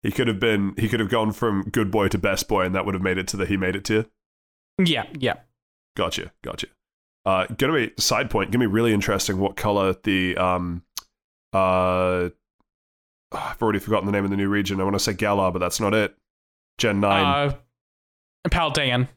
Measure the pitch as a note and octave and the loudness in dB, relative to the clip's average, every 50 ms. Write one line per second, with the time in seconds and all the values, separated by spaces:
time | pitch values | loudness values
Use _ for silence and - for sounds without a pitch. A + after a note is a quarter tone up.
0 | - G2+ G2+ - C3 A#2 A2 F#2 B2 A#2 G#2+ G2+ G2+ G2 F#2+ - A2+ G#2+ A#2 A2+ | -4 -4 -2 0 0 0 0 0 2 2 2 2 0 -2 -2 -2 -2 0 0 0
1 | A2 F#2+ B2 A#2 A2 G#2+ G#2 - A#2+ A2+ G#2 G2 F#2+ G2 - A#2+ A2 G2 F#2 A2 | 0 0 2 2 2 0 0 0 -2 0 0 0 -2 -2 0 0 0 2 2 0
2 | G2 F#2 - G2+ F2 G2+ F#2+ - - - A2 G2 F#2 F#2 F#2 F#2+ F#2 G2+ F#2+ F#2 | 2 2 0 0 0 0 -2 -2 -2 0 0 0 2 2 0 -2 -2 -2 -2 -2
3 | F#2 F#2+ F#2 F#2 F#2 F#2+ - G2 F#2+ E2+ G2+ G2 F#2 F#2 F#2 G2 G2 - A2 A2 | 0 0 0 -2 -2 -4 -4 -4 -2 -2 0 0 0 -2 -2 -4 -2 0 0 0
4 | A2+ - _ _ _ _ _ _ _ _ _ _ _ _ _ - F#3+ E3+ D#3 A#2+ | 0 -2 _ _ _ _ _ _ _ _ _ _ _ _ _ 0 0 0 0 -2
5 | - - - D3 B2+ A#2+ - - - _ _ _ _ _ _ _ _ _ _ - | -4 -8 -8 -4 -2 -2 -2 -4 -10 _ _ _ _ _ _ _ _ _ _ -4
6 | F#2 E2 - - F2 - _ _ - - - - - - _ _ _ _ _ _ | -2 -2 -2 -6 -8 -10 _ _ -12 -12 -10 -10 -10 -12 _ _ _ _ _ _
7 | _ _ _ _ _ - F#2+ F#2 F#2 - A2+ - C3 C#3 D#3+ C#3+ A#2 - - - | _ _ _ _ _ 0 0 0 0 -2 -2 -2 0 2 2 0 0 -2 -4 -4
8 | - - A#2+ A2 - A2 - G#2+ G2 - G2 B2 B2 G#2+ F#2 A2+ A#2 A#2 A2 G2+ | -2 0 0 0 -2 0 0 -2 0 0 2 0 2 2 2 2 2 4 2 2
9 | F#2+ - G#2 F#2+ - - G2 F#2 G2 F#2+ F#2 - - G#2+ G2+ G2+ F#2+ F#2+ F#2 - | 2 0 0 0 0 -2 -2 0 0 -2 -2 -2 -2 0 2 2 2 0 0 -2
10 | _ G#2+ G2 F#2+ F#2 F2+ F2+ - F#2 F#2 F2+ F2+ F2+ F2 F2 F2 - _ _ - | _ 0 0 2 0 0 0 0 0 0 0 0 -2 -4 -8 -8 -12 _ _ -16
11 | - _ _ _ _ _ _ _ _ _ - F#2+ F#2+ F#2 F#2 F#2 F#2 F#2 F2+ F2+ | -16 _ _ _ _ _ _ _ _ _ 0 2 2 4 2 2 2 2 2 2
12 | F#2 F#2 F#2 F2+ F2+ F2 - _ _ _ _ _ _ _ _ _ _ _ _ _ | 2 0 0 0 -2 -4 -6 _ _ _ _ _ _ _ _ _ _ _ _ _
13 | _ _ _ _ _ _ - - - - - - A#2 A2 G#2 G2 - - G#2+ G2+ | _ _ _ _ _ _ -10 -8 -8 -8 -6 -2 -2 0 0 -2 -2 0 0 0
14 | F#2 G2+ G2+ G2+ G2 G2 G2 G2 G2 G2 G2+ G2+ G2 F2+ G2+ F#2+ F#2+ G2 G2+ G2+ | 0 0 0 0 0 0 0 0 0 0 0 0 0 0 -2 -2 0 0 0 0
15 | - - G2+ F2 A2 G#2 G2+ G2 F#2+ F#2 F2 F#2 F2+ F2+ - - A2+ G2+ G2+ A2 | -2 -2 -2 -2 0 0 2 2 2 0 0 0 -2 -2 -2 -2 0 0 2 2
16 | G#2 G2 - _ _ _ _ _ _ _ _ _ _ _ _ - - A2+ G2+ G2 | 0 -2 -4 _ _ _ _ _ _ _ _ _ _ _ _ -2 0 0 2 2
17 | G#2 G2+ G2+ A2+ D3+ C#3+ C#3 C#3+ C#3+ C#3+ C3+ - _ _ _ _ _ _ _ _ | 2 4 4 4 4 2 2 2 2 0 -2 -4 _ _ _ _ _ _ _ _
18 | _ _ _ _ _ _ _ _ _ E3+ - F3 E3 D3+ C3 D#3 C#3+ C3 B2 B2 | _ _ _ _ _ _ _ _ _ -2 0 0 0 0 0 0 2 2 2 2
19 | B2+ - - | 2 0 -4